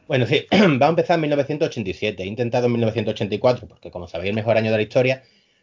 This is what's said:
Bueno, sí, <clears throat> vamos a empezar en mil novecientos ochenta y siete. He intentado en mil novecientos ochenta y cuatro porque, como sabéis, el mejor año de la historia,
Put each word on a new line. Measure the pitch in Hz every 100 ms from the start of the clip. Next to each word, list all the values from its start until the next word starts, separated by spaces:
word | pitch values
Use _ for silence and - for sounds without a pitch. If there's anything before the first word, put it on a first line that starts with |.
| -
Bueno, | 135 117
sí, | 147 -
<clears throat> |
vamos | 190 196 127
a | 147
empezar | 170 165 170
en |
mil | 147
novecientos | 143 139 151 151
ochenta | 120 95
y |
siete. | - 107 92
He | 92
intentado | 117 117 123 123
en |
mil | 117
novecientos | 113 110 104
ochenta | - 104 104
y |
cuatro | 127 113 87
porque, | _ -
como | 92 87
sabéis, | 85 95
el | 110
mejor | 110 110
año | 110
de | 110
la |
historia, | 107 135 127 131 - _ _ _